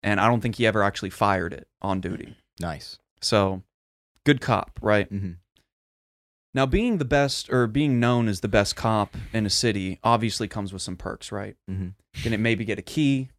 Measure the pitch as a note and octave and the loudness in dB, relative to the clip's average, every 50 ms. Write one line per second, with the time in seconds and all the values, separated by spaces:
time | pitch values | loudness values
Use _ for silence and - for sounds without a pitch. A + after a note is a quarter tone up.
0 | - G2+ G#2 G2 G2 A2+ A#2+ A#2 G#2 A#2+ G#2 - A#2+ A2 G#2 G#2+ G2+ G2+ G2 - | 0 0 0 4 4 4 2 2 0 -4 -2 2 2 2 2 4 2 2 0 -2
1 | - F#2+ - - A2 G2+ G2 F#2 F2 F2 - - - _ _ _ - G2 F#2+ F#2+ | -6 -8 -2 0 2 2 2 2 0 -4 -6 -10 -16 _ _ _ -4 -4 -4 -2
2 | F#2 F2+ F#2 - - - - _ _ _ _ - E2+ E2+ D#2 - - - - - | -4 -6 -6 -8 -10 -14 -16 _ _ _ _ -8 -6 -6 -6 -8 -12 -16 -20 -20
3 | _ _ _ _ - - - G#2+ G2 F#2+ F#2+ F#2+ - _ _ _ _ _ _ _ | _ _ _ _ -4 2 2 4 4 2 0 -4 -10 _ _ _ _ _ _ _
4 | _ _ _ _ _ C#3+ D3 B2+ - - A#2+ F#2+ - - - - - G#2 G#2 G#2 | _ _ _ _ _ 2 2 2 4 0 0 0 0 -4 -10 -4 0 2 4 4
5 | G2 - G2+ G2 G2 F#2 E2+ F2 _ _ _ _ _ _ _ _ _ _ _ _ | 2 0 -4 -6 -6 -6 -8 -12 _ _ _ _ _ _ _ _ _ _ _ _
6 | _ _ _ _ _ _ _ _ _ _ _ C3 C3+ C3 B2+ F#3+ A3 B3 A3+ F3+ | _ _ _ _ _ _ _ _ _ _ _ -2 0 2 2 2 2 2 0 0
7 | C#3+ B2 D3+ C#3+ C#3+ C#3 - - - - - B2+ B2 A2+ G#2+ C#3 D3+ D3 C3+ A#2+ | 0 2 2 2 2 2 0 -6 -6 0 2 2 2 2 2 2 2 2 2 4
8 | A#2+ A#2+ B2 B2 A#2 A2 G2+ F#2 - G#2 G2+ A2 G2+ - - - - A2+ A2 G#2+ | 4 4 4 4 2 0 0 -2 -2 2 2 2 2 2 -2 -2 0 0 2 2
9 | G2+ - - - - - - A2+ G#2+ G2+ - - - A#2+ G#2 G2 F#2+ F#2 F2+ - | 0 -2 -4 -12 -12 -4 -2 -2 0 0 0 0 0 0 0 0 -2 -4 -6 -2
10 | - A2+ A#2 A#2 A#2 A2+ G#2 - A2+ G2 - A2+ G2+ G2 F#2+ F#2+ - - F#2 F#2 | 2 2 2 4 2 0 -2 -2 -6 -4 -4 -6 -8 -8 -8 -10 -10 -10 -10 -8
11 | - F#2+ - - - - - G2+ G2+ G2+ - _ _ - F#2+ F#2+ F#2+ F2+ F#2+ _ | -8 -10 -10 -10 -10 -10 -10 -8 -8 -10 -12 _ _ -10 -6 -6 -6 -8 -8 _
12 | _ _ _ - - A#2+ A2+ G#2 A2 A#2 A2+ G2+ A#2 G2+ G#2 - F#2+ - - D#3 | _ _ _ -6 -2 -2 0 2 2 2 2 0 0 -4 -4 -6 -6 -6 -2 2
13 | D#3 C#3 C#3 C3+ C3 C3 _ | 2 2 2 2 -2 -6 _